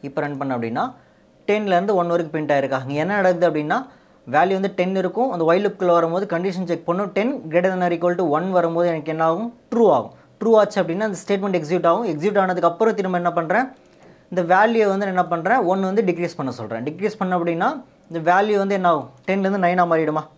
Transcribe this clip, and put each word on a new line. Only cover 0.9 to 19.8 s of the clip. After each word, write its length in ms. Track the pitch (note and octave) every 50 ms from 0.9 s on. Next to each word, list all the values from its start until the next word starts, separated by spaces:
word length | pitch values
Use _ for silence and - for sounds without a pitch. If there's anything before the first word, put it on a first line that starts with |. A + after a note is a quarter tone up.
| E3 - _ _ _ _ _ _ _ _ _ -
டென்லேருந்து 480 | G3+ G#3+ G#3+ G3+ F#3 F3 F#3 G3+ G#3+ F#3
ஒன் 100 | F3 F3 E3+
வரைக்கும் 220 | E3+ E3+ D#3 D3+
print 180 | D#3 D3+ D3+ D3 C#3
ஆயிருக்கா? 240 | C3+ C3 C3+ C3 B2 C3
இங்க 120 | C#3+ D3 D#3
என்ன 100 | F3+ G3+ G#3
நடக்குது 260 | F#3+ F#3 F3+ E3+ F3 E3+
அப்படின்னா, 280 | D#3 D#3 D3+ D3+ F3+ A#3+ C4 - - - _ _ _ _ _ - B2
value 200 | D3 E3 F#3 G3 F#3+
வந்து 120 | F#3+ G3 G3 -
டென் 180 | F3+ F3+ F#3 F#3+
இருக்கும், 280 | F3+ F3+ F3 G#3+ A#3+ C4+ G#3
அந்த 100 | E3+ E3 D#3+
while 120 | E3+ F#3 G3+
loop-குள்ள 260 | G3+ - - F#3 F3 E3+ E3+
வரும்போது 280 | E3 E3 E3 F#3 G3+ G3+ F3
condition 340 | E3 F3 G3 F3+ F3+ F#3 E3
check 180 | F3 E3 - -
பண்ணும், 220 | E3+ F#3 G#3 G3 - G3
ten 160 | G3+ B3 D4 A#3 - D#3+
greater 180 | D3+ E3+ F3+ F#3+ F#3
than 100 | F#3 F3+ F3
or 40 | E3+ E3
equal 180 | E3+ F3+ F3 F3
to 20 | F#3 D#3+ C#3+ D#3
one 100 | E3+ F#3+ F#3 F3+
வரும்போது 300 | E3+ E3 E3 E3 F3 F3 E3
எனக்கு 180 | D#3+ D3 D#3+ D#3
என்ன 100 | D#3+ E3 E3
ஆகும், 200 | E3 F3+ A3 A#3+ A#3 - _ _ -
True 120 | A#3 A#3 G3 D#3 B2+
ஆகும். 160 | G#2 G#2+ - - - _ _ _
True 120 | G#3+ A3+ A3+ G#3+
ஆச்சு 160 | G#3 G3+ G#3+ G3+
அப்படின்னா 240 | F3+ E3 E3 F#3 G#3+ A3
அந்த 100 | G3 - -
statement 340 | - G3+ G3 F#3+ G3+ F#3+ F3
execute 280 | D#3 D3 F3 F3+ - E3+
ஆகும். 160 | E3 G3+ A#3+ G#3+ D#3
Execute 260 | D3 D3+ G#3 G3 G3+ F#3+
ஆனதுக்கு 240 | F#3 F3+ F3 E3+ E3+
அப்புறம் 260 | E3+ - A3 A3 G#3+ F#3+
திரும்ப 160 | F#3+ F#3 F3+ F3 F3
என்ன 80 | F3 E3+ F3
பண்றேன், 300 | E3+ D#3+ F3+ A3 C4 C4 - - _ _ _ _ - - - _ _ _
இந்த 100 | - F3+ F3 E3 F3+
வேல்யூ 320 | F#3 G#3+ A#3 A#3 A3+ G#3+ G3+ F#3+
வந்து 120 | G3 G#3
நான் 100 | G3 F#3
என்ன 120 | F3+ F3 E3 E3+
பண்றேன், 260 | E3+ D#3+ F#3 A3+ C4 G#3+ E3+ F#3
ஒன் 140 | F#3+ F#3+ F#3
வந்து 140 | F#3+ G3+ - D3
decrease 260 | E3+ D#3+ F3 D#3+ E3+ -
பண்ண 120 | D3 C3+ A#2 -
சொல்றேன். 220 | A2+ G#2 A2+ A2+ A#2+ D3
Decrease 340 | D#3 F3 G3 G#3+ G#3 -
பண்ண 160 | G3 F#3 F#3 F3+
அப்படின்னா 300 | E3+ E3+ E3 E3 F#3 A#3+ D#4 C#4 - - _ _ _ _
இந்த 100 | D#3+ E3+ D#3+ E3
value 300 | F3+ F#3+ G#3 G#3+ G#3+ G3+
வந்து 140 | G3 G3 G3+ F#3+
என்ன 100 | F#3 F3
ஆகும், 160 | E3 D3+ B2+ A#2+ - - _ -
டென்லேருந்து 340 | F#3+ G3 F#3+ F#3+ G3 G3+ F#3
நைனா 200 | F3 F3 F#3